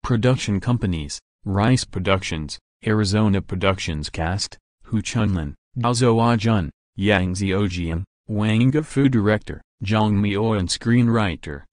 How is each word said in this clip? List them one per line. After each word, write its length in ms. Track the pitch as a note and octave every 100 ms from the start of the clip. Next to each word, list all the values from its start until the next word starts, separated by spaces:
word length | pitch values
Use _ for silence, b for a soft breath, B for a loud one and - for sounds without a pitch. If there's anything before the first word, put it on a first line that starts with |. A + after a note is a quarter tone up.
Production 560 | - A#2+ B2 B2+ - G2
companies, 600 | G#2 B2 G2+ E2+ D2 - _ _
Rice 400 | - G2 A2 B2+
Productions, 720 | - G2 F#2 F#2+ - E2 D2+ - _ _ -
Arizona 560 | G#2+ G#2 G#2+ G#2+ G2
Productions 680 | - F#2 G2 F#2 - D#2 D2+
cast, 480 | - E2 G2 - - _ _
Hu 180 | - A2
Chunlin, 540 | - B2 G#2 F2+ D2 - _ -
Dao 140 | A#2+
Zhou 240 | A#2+ B2+ A2+
Ajun, 540 | A#2 A#2 A2+ A2 D2+ _ _ -
Yang 380 | G2 G2 F#2
Zheojian, 720 | F#2 G2 F#2+ G#2 F2+ E2 E2 F#2 _ -
Wang 440 | G#2 G#2+ A2 B2+
Gefu 400 | D3+ D#3 - C#3
director, 500 | A#2+ G2+ G#2+ - D2+ _ _
Zhang 300 | G2 G#2+ G#2+
Mioyan 540 | G2+ G#2 G2+ A2 G#2+ F2+
screenwriter 960 | - A2+ A#2+ A#2 A2+ G2+ D#2 - C#2+ C#2+